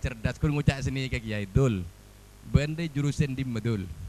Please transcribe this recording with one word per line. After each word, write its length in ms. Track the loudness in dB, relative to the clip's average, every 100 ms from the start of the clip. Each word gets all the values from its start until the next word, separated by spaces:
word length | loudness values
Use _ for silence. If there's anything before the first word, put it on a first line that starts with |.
cerdas, 400 | -2 -4 -4 0
kun 160 | 0 2
ngucak 240 | 2 0
sini 240 | -2 -2 -2
ke 120 | -4
Kiai, 280 | -2 -4 0
"Dul, 360 | 4 4 2 -2 -10 -20 -20 -20 -20 2
bende 360 | 4 4 0 -4
jurusan 420 | 0 0 0 0
di 120 | 0 -2
Medul." 420 | -2 0 0 -2 -8